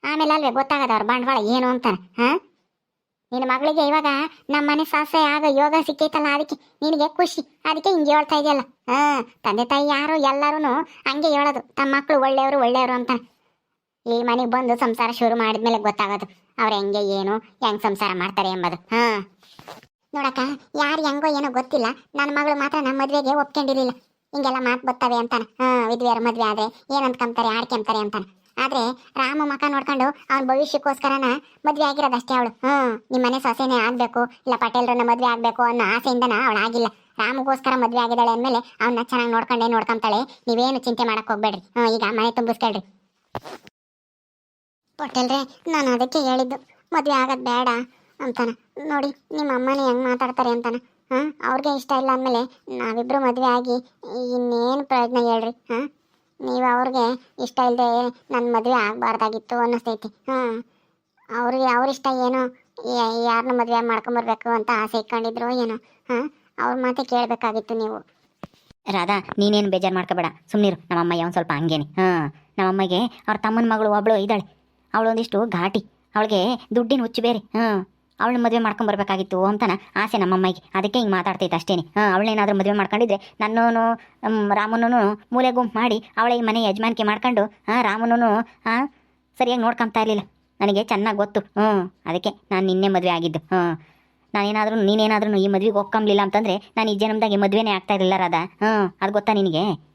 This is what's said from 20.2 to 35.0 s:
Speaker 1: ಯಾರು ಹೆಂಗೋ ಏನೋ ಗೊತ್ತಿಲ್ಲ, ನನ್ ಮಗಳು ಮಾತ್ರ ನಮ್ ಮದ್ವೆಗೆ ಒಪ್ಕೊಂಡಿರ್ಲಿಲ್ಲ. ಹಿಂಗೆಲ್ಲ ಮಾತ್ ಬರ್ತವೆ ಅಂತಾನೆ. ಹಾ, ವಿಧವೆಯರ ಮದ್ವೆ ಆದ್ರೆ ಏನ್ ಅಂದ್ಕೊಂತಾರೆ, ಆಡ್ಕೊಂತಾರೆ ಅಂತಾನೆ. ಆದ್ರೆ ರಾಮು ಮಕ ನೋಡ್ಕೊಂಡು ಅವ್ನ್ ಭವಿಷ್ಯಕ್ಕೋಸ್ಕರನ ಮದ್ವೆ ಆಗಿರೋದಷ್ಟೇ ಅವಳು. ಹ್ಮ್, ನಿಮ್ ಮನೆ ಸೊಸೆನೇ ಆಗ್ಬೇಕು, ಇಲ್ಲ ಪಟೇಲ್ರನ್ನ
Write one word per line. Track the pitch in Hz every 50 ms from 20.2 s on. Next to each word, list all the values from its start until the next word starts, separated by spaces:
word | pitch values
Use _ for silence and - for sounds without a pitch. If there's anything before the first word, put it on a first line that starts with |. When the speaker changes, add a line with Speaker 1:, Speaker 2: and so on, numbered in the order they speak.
| 277 269 262 269 254 269 285 262 - _ _
Speaker 1:
ಯಾರು | 294 294 285 311 320 311
ಹೆಂಗೋ | 294 277 285 294 311 302 277
ಏನೋ | 294 285 247
ಗೊತ್ತಿಲ್ಲ, | 254 254 254 - 294 233 226 269 - _ _ _
ನನ್ | 285 285 294 285
ಮಗಳು | 285 294 294 294 285
ಮಾತ್ರ | 277 285 285 302
ನಮ್ | 285 262 262 269
ಮದ್ವೆಗೆ | 269 269 277 294 277 262 277
ಒಪ್ಕೊಂಡಿರ್ಲಿಲ್ಲ. | 294 285 285 - 302 285 269 269 262 262 247 247 247 _ _ _ _ _ _ -
ಹಿಂಗೆಲ್ಲ | 285 285 269 254 254
ಮಾತ್ | 254 247 247 254 254
ಬರ್ತವೆ | 262 247 254 269 247 240
ಅಂತಾನೆ. | 233 233 240 254 233 226 226 _ _
ಹಾ, | 254 254 254 247 233 220
ವಿಧವೆಯರ | 233 240 247 240 233 233 233
ಮದ್ವೆ | 240 226 233 233 214
ಆದ್ರೆ | 214 214 214 226 240 - _ _ 262
ಏನ್ | 277 269
ಅಂದ್ಕೊಂತಾರೆ, | 262 247 247 247 233 233 240 233 226 214 226
ಆಡ್ಕೊಂತಾರೆ | 233 233 254 226 214 - 220 214
ಅಂತಾನೆ. | 208 208 208 214 190 - _ _ _ _ _
ಆದ್ರೆ | - 254 269 - 277 226 233 254 247 - - _ 262
ರಾಮು | 269 262 277 302 302
ಮಕ | 294 285 277 - 294
ನೋಡ್ಕೊಂಡು | 285 277 269 285 285 269 254 269 294 - - _
ಅವ್ನ್ | 277 269 269 254
ಭವಿಷ್ಯಕ್ಕೋಸ್ಕರನ | 262 269 294 285 - 285 - 294 269 262 - 277 269 269 269 254 240 294 - _ _ _ _
ಮದ್ವೆ | 302 302 294 302
ಆಗಿರೋದಷ್ಟೇ | 285 277 285 294 269 254 240 247 - 262
ಅವಳು. | 254 247 233 233 _ -
ಹ್ಮ್, | 262 285 285 269 247 226 233 _ _
ನಿಮ್ | 254 254 254
ಮನೆ | 240 247 269
ಸೊಸೆನೇ | 262 262 226 - 269 262 254 247 220
ಆಗ್ಬೇಕು, | 226 247 240 247 226 240 247 240 247 - - _
ಇಲ್ಲ | - 247
ಪಟೇಲ್ರನ್ನ | 226 - 233 - 247 247 247 247 240